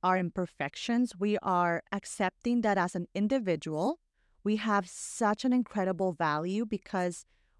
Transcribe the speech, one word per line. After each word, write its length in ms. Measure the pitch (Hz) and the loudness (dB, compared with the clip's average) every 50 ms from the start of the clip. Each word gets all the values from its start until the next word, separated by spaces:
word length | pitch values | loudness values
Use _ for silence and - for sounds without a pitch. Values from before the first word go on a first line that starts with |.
| - | 2
our 120 | 185 185 185 | 2 2 2
imperfections, 1000 | 180 170 - 190 180 - _ - 143 143 - - - - 233 240 247 233 - 175 | 2 0 -2 -2 -4 -4 _ -6 -6 -6 -6 -6 -2 0 2 2 2 0 0 -2
we 180 | 202 208 208 - | 0 0 0 0
are 440 | - - 185 175 175 175 170 - - - | 2 2 2 4 4 2 2 -2 -2 -4
accepting 720 | 202 202 - - - - 196 185 - _ - 240 240 240 | -6 -6 -6 -6 -4 -2 -2 -2 -2 _ -2 0 2 2
that 180 | 214 214 196 196 | 4 4 4 2
as 160 | 175 180 - | 2 0 0
an 140 | 180 175 - | -4 -6 -4
individual, 840 | - 196 208 208 269 269 214 185 165 156 - 160 156 151 185 269 339 - _ _ _ _ _ _ _ _ - | -2 0 0 2 2 2 2 0 0 0 -2 -4 -2 0 0 0 -2 -4 _ _ _ _ _ _ _ _ -2
we 100 | 202 214 | 0 0
have 320 | 214 214 220 202 202 185 - | 0 2 2 2 2 0 -2
such 560 | - - - - - - 226 208 214 - - | -6 -14 -12 -10 -4 0 2 2 2 2 0
an 80 | 254 | 2
incredible 600 | 247 254 226 - - 208 185 190 185 165 190 185 | 2 2 0 0 -2 -2 0 0 0 0 0 -2
value 520 | 165 - 165 151 147 156 165 180 196 214 240 | 0 0 0 0 0 0 -2 -2 -2 -2 -2
because 600 | 214 220 - - - - 185 180 180 175 - - _ _ _ _ _ _ | -2 -4 -6 -6 -4 -2 -2 -2 -2 -4 -6 -12 _ _ _ _ _ _